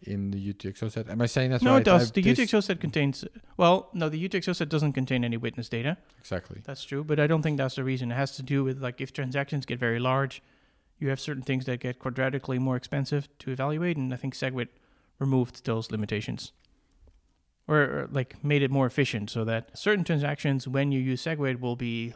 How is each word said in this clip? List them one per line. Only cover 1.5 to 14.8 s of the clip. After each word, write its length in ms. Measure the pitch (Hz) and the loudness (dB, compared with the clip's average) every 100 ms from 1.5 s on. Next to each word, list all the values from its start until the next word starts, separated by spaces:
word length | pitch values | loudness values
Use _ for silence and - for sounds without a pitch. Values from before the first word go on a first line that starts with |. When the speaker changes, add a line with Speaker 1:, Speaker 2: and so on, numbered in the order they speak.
| 127 | 4
Speaker 2:
No, 80 | 247 | 6
Speaker 1:
right? 100 | 262 | 8
Speaker 2:
it 40 | 214 | 8
does. 240 | 180 117 | 6 6
Speaker 1:
I've 40 | |
Speaker 2:
The 80 | 196 | 4
Speaker 1:
dis- 80 | 190 | 4
Speaker 2:
U 60 | 240 | 4
T 80 | |
X 100 | 233 | 4
O 60 | 220 | 2
set 200 | 196 170 | 2 -2
contains, 460 | 156 160 143 135 - - - - | 0 0 0 0 -8 -16 -20 4
well, 320 | 175 185 - | 6 6 2
no, 140 | 185 156 | -4 -2
the 120 | 156 | -2
U 100 | 185 | -2
T 80 | 185 | -2
X 100 | 170 | -2
O 60 | |
set 160 | 175 156 | -2 0
doesn't 240 | 156 151 | 2 2
contain 300 | 135 131 127 | 0 0 2
any 140 | 120 117 | 0 0
witness 300 | 117 - 113 | -4 -6 -6
data. 300 | 117 123 175 - _ | -4 -2 -4 -8 _
Speaker 1:
Exactly. 420 | - 92 - - | -6 -6 -6 -16
Speaker 2:
That's 200 | 107 135 | -14 -14
true, 200 | - 139 | -8 -6
but 160 | 151 147 | -2 2
I 60 | 147 | 4
don't 160 | 160 | 4
think 160 | 151 143 | 2 0
that's 180 | 135 - | -2 -2
the 80 | |
reason. 280 | 131 131 123 | -2 -2 -2
It 40 | 120 | -2
has 200 | 139 - | -2 -4
to 80 | |
do 200 | 131 139 | -2 0
with, 180 | 131 131 | 0 -2
like, 200 | 131 120 | -6 -6
if 120 | 131 | -10
transactions 520 | - 131 139 139 147 127 | -6 -4 -2 -2 -4 -4
get 140 | 123 | -2
very 200 | 123 117 | 0 2
large, 420 | 127 131 135 - _ _ _ _ _ _ | 2 2 0 -4 _ _ _ _ _ _
you 100 | 139 | -4
have 100 | 135 | -2
certain 240 | - 139 | -4 -8
things 220 | 131 131 127 | -2 -2 -2
that 160 | 123 | -4
get 180 | 127 123 | -4 -6
quadratically 600 | 131 127 131 135 - 127 | -6 -2 -2 -2 -2 -2
more 180 | 131 127 | 0 -2
expensive 500 | - 143 131 147 143 _ | -2 -4 0 -2 -4 _
to 120 | - | -8
evaluate, 460 | 127 135 151 175 160 | -4 -2 -2 -2 -2
and 160 | 131 | -2
I 40 | 127 | -4
think 180 | 139 - | -6 -4
Segwit 340 | 135 127 113 _ | -4 -4 -6 _